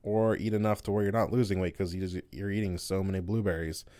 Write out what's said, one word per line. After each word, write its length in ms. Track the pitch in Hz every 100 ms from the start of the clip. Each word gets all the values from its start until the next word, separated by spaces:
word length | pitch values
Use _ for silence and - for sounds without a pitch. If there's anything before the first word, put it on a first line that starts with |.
or 340 | - 107 110 107
eat 180 | 107
enough 280 | 107 107 104
to 80 | -
where 100 | 101
you're 100 | 101
not 200 | 110 90
losing 280 | 117 110 92
weight 160 | 90 -
'cause 180 | 92
you 60 | 90
just, 240 | 92 90 -
you're 180 | 69 101
eating 280 | 101 101 87
so 260 | - 95
many 160 | 98 95
blueberries. 640 | 90 113 98 82 82 80 - -